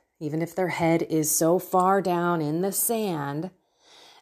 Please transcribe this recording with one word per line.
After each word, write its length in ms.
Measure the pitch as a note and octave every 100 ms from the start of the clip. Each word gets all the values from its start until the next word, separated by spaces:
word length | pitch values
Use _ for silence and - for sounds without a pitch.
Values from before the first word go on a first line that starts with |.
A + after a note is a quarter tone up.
| _ -
even 240 | D3+ D#3
if 120 | E3+
their 140 | - F3
head 340 | D#3+ E3 E3
is 280 | - D#3+ D3
so 280 | - D#3+ F3
far 440 | F3 F#3 F#3 G3
down 400 | F3+ F3 F3 E3+
in 180 | D3 E3
the 120 | G3
sand, 800 | F#3+ - A3+ G#3 D#3 C#3 D3 F#3 - _ _ _ - - -